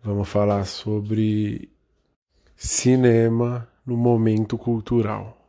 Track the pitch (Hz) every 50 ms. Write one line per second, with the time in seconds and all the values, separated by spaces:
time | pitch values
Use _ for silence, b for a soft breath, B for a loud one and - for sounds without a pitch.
0 | _ 107 101 101 101 - - 104 104 101 101 101 98 101 - - - - 107 107
1 | 104 104 110 110 110 107 107 107 104 104 107 - - - _ _ _ _ _ _
2 | _ _ _ _ _ _ _ _ _ _ _ _ - - - - - 123 127 131
3 | 127 123 117 113 113 113 113 117 120 120 120 120 113 - _ _ _ 123 123 117
4 | 120 120 120 113 113 113 110 107 110 104 - 117 - 123 117 113 107 - 120 120
5 | 110 104 107 101 98 107 - _ _